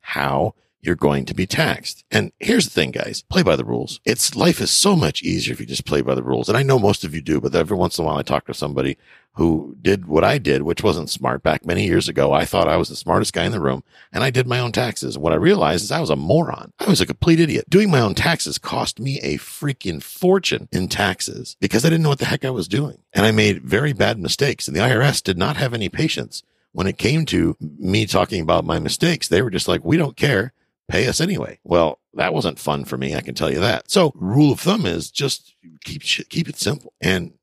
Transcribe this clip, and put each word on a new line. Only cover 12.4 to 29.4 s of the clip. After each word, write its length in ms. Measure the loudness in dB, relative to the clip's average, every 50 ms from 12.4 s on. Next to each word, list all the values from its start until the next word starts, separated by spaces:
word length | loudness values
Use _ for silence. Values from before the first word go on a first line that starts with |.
| 2
thought 220 | 0 0 0 2
I 100 | 2 2
was 120 | 2 0 -2
the 60 | -6
smartest 360 | -10 -2 0 0 2 2 0
guy 140 | -2 -2 -2
in 80 | -2 -2
the 80 | -2
room, 220 | -2 -2 -2 -4 -8 _ _ -20 -20 _
and 140 | -4 -2 -2
I 40 | 0
did 160 | 0 0 -2
my 140 | 0 -2 -2
own 140 | -2 -2 -2
taxes. 440 | -2 -2 -2 -4 -6 -8 -8 -6
What 140 | -2 0 0
I 60 | 2
realized 480 | 4 4 4 4 4 4 2 2 0 -2
is 60 | -2
I 100 | -2 -2
was 80 | 0 0
a 80 | -2
moron. 560 | -2 2 2 2 2 2 0 -4 -8 -10 -20 _ _
I 100 | 0 2
was 100 | 2 2
a 60 | 2
complete 340 | -2 -2 _ 2 4 4 4
idiot. 300 | 4 2 2 -2 -2 4
Doing 200 | 4 4 6 6
my 120 | 4 4
own 120 | 4 4 2
taxes 440 | 2 2 0 0 0 -4 -6 -6
cost 420 | -8 -6 -6 -4 -4 -4 -4 -6 -6
me 200 | -6 -6 -4 -4
a 160 | -4 -4 -4
freaking 680 | -6 -6 -12 -14 -6 -6 -6 -6 _ -6 -6 -6 -6 -8
fortune 640 | -14 -8 0 4 4 4 4 2 0 -4 -4 -6 -4
in 180 | -2 -2 -2 -2
taxes 680 | 0 0 2 0 0 -2 -6 -8 -8 -10 -12 -14 -8 _
because 240 | -4 0 2 2 4
I 40 | 4
didn't 140 | 2 4 2
know 60 | 2
what 100 | 2 0
the 60 | 0
heck 180 | -2 -2 -2 -2
I 60 | -4
was 180 | -4 -4 -4
doing. 300 | -2 -2 -2 -2 -4 -6 -14 _ _ _
And 120 | 2 2
I 60 | 4
made 320 | 4 4 4 4 2 0 -2
very 300 | 0 0 2 2 0 0
bad 260 | 2 0 0 0 -2
mistakes, 480 | -4 -4 -2 0 0 -2 -2 -4 -6
and 80 | -4 -2
the 60 | 0
I 120 | 2 4 4
R 80 | 4
S 200 | 4 2 2 0
did 160 | -2 -2 0
not 180 | 0 0 -2 0
have 160 | -2 -2 -2 -2
any 140 | -4 -4
patience. 560 | -4 -2 -2 -2 -2 -2 -4 -6 -10 -10 -16 _ _ _ _ _ _ _
When 140 | -2 -2
it 100 | -2 -2
came 280 | 0 0 0 2 2 0
to 280 | 0 0 2 2 0 -2 _
me 460 | -10 -14 -12 -6 -4 0 0 0 0
talking 340 | 2 2 0 0 2 -2 -4
about 240 | 0 2 2 2 2
my 140 | 0 -2 -2
mistakes, 500 | -2 -4 -2 0 0 0 0 0 0 0
they 120 | 2 2